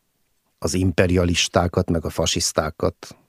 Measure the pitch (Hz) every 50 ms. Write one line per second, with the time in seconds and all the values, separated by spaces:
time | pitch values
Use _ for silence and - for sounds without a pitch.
0 | _ _ _ _ _ _ _ _ _ _ _ _ - - - 92 92 95 85 -
1 | 98 87 90 90 87 87 85 - - - - 95 87 87 - 95 90 - 87 82
2 | - 82 - - 82 - - 85 - - - - 80 76 - - - 85 - _
3 | - - - - _